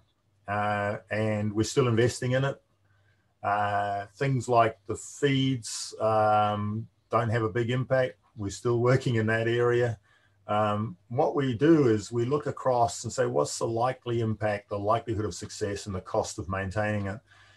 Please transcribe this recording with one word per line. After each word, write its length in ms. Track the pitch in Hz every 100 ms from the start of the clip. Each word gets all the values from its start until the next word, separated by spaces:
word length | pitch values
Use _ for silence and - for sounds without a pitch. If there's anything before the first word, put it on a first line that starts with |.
| _ _ _ _ -
uh, 520 | 104 104 104 101 107 -
and 420 | 104 110 107 107
we're 100 | 101
still 240 | 110 - 127
investing 440 | 110 120 - 127
in 120 | 131
it. 160 | 135 - _ _ _ _ _ _ _ _
Uh, 640 | 101 104 104 101 101 101 101 -
things 320 | 139 131 113
like 300 | 120 113 - -
the 80 |
feeds, 1000 | 110 - - 143 135 135 131 110 - - -
um, 880 | 110 110 107 107 107 104 104 107 113 _ _
don't 200 | 113 117
have 120 | 113
a 60 | 110
big 220 | 117 117
impact. 460 | 127 123 131 127 - _ -
We're 140 | 101
still 280 | - 120 120
working 380 | 123 127 135 113
in 100 | 110
that 220 | 113 113
area. 500 | 120 120 120 120 110 _ _ _ _ -
Um, 500 | 107 107 104 113 - -
what 280 | 120 - 143
we 180 | 135
do 340 | 113 147 160 127
is 220 | 107 98
we 140 | 117
look 220 | 120 147 139
across 580 | - 131 123 117 -
and 80 | 110
say, 140 | - 127
"What's 320 | 123 143 -
the 80 | 123
likely 540 | 113 123 127 120 117
impact, 480 | 113 104 107 101 -
the 100 | 104
likelihood 460 | 101 113 - 101
of 100 | 107
success, 520 | 87 101 - 104 101 107
and 80 |
the 60 | 92
cost 380 | - 110 - -
of 100 | 95
maintaining 580 | 95 98 98 107 104 98
it?" 140 | 101 - - -